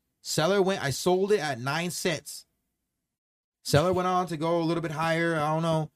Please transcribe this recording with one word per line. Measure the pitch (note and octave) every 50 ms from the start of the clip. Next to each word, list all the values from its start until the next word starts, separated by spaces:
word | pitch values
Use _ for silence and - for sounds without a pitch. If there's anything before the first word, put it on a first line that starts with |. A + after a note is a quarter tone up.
| _ _ _ _
Seller | - - - D#3+ D#3 F3 G3+ G3+
went, | F3+ F#3+ G3 - B2+
I | C#3
sold | C3 - - F3+ F3+ F#3 G3 G#3
it | G#3+ G3
at | D3+ D3+ C3+ A#2
nine | B2 C#3 D3 E3 F3 F3+
cents. | - - - F#3 D#3 A#2+ - - - - - _ _ _ _ _ _ _ _ _ _ _ _ _ _ _ _ _ _ _ _ _ _ _ -
Seller | - - C#3+ D#3+ F#3
went | F#3 F#3 F3+
on | F#3 F#3 F3+ F3+
to | E3+ E3+
go | D3 D#3+ E3 F3 E3+
a | E3
little | D#3+ E3+ E3 D#3+
bit | E3
higher. | D3+ D3 E3 E3 D#3+ E3 E3+ E3+ E3
I | D#3 D3 D#3
don't | D#3 D#3+ E3
know. | E3 D#3+ D#3+ D3+ - _